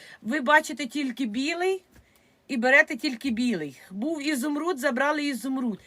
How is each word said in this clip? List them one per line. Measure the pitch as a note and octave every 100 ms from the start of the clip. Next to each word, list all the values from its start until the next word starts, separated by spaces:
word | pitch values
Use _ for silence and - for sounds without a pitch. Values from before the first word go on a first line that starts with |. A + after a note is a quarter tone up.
| - -
ви | G#3 D4+
бачите | B3+ D4+ D#4 C#4+ C#4+
тільки | D4 C4+ A#3 B3
білий | A3+ C#4+ E4+ F#4 F#4+ _ - - _ _ _ -
і | B3+
берете | B3 C#4+ D#4 C#4+
тільки | D4+ A#3+ C#4
білий. | A3+ B3 F#3 D3 C3 -
Був | F#3+ C#4+ D#4+
ізумруд, | C#4+ C#4 D4 D4 E4 C4+
забрали | C#4 B3 C#4+ D4+
ізумруд. | C#4+ B3+ C4+ C4 B3 F#3